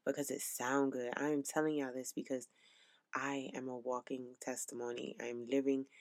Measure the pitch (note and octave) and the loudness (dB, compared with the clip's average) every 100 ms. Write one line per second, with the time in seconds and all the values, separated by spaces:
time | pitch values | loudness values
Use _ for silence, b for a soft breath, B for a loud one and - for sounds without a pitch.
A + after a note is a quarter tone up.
0 | - C#3 C#3+ B2+ - - B2 C#3 C#3 C3 | -2 0 0 -2 -4 -2 2 6 4 2
1 | B2 A#2+ C#3+ D3 C#3 - D#3 D3+ C3 B2+ | -2 0 2 2 2 2 2 2 0 -2
2 | B2+ - C3 C3+ A#2+ b b b b b | -4 -6 -2 -4 -4 b b b b b
3 | b C3 C3+ C#3 C3 C3 C3 B2+ A#2+ B2 | b -2 0 0 -2 -4 -4 -4 -2 -2
4 | - C3+ B2 B2+ - B2 - A#2+ A#2+ A#2+ | -2 -6 -6 -8 -4 -4 -4 -4 -4 -2
5 | - - A#2+ A#2+ A#2 C3+ C3+ C3+ C3+ B | -4 -4 -4 -4 2 2 4 2 0 B